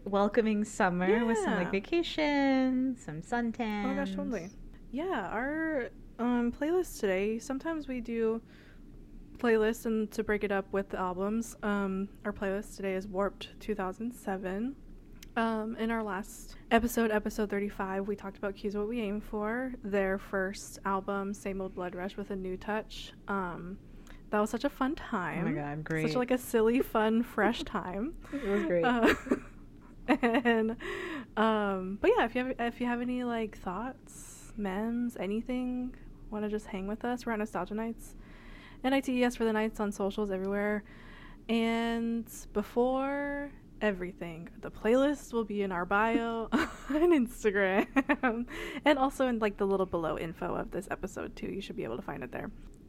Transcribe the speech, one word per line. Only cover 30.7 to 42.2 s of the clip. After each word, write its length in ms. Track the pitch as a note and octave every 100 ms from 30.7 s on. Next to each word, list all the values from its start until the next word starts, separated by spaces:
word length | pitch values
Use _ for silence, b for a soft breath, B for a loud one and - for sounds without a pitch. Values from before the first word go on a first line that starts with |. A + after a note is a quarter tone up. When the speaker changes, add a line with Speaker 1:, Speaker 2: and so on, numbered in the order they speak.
| A#3 F4 F4+ F4 D4+ A3 A3
Speaker 2:
um, 600 | A3 G#3+ G3+ F#3+ F#3 G3+
but 100 | E4 A#4
yeah, 80 | A#3+
if 100 | B3
you 100 | B3+
have, 80 | B3+
if 220 | A#3+ -
you 60 | A#3+
have 120 | A#3+
any, 220 | B3 B3
like, 340 | B3 A#3 G#3+ -
thoughts, 960 | G3 F3+ B3+ B3+ - - - - - -
memes, 580 | G3 F#3+ A3+ A#3 A#3+ -
anything, 760 | F#3 G#3+ A3+ B3 B3 B3 B3+ - - - -
wanna 180 | G#3+ G#3
just 160 | G#3 -
hang 200 | F#3+ F#3+
with 200 | G#3+ A#3+
us, 200 | B3 -
we're 60 |
at 80 | G#3+
Nostalgia 360 | A3 F#3 F3+ G#3+
Nights, 400 | A3+ A3+ - - B B B B B B
N 100 | B3+
I 60 | C4+
T 140 | C4+ B3
E 40 |
S 120 | A#3+ A#3+
for 80 | A3+
the 80 |
Nights 260 | G#3+ A3 A3
on 120 | G#3
socials 400 | - G3+ G3+ G#3
everywhere. 520 | F#3+ F#3+ G3+ G#3 G#3 - B B B B B -
And 760 | A3+ A3+ A3+ A#3 A#3 A#3 A#3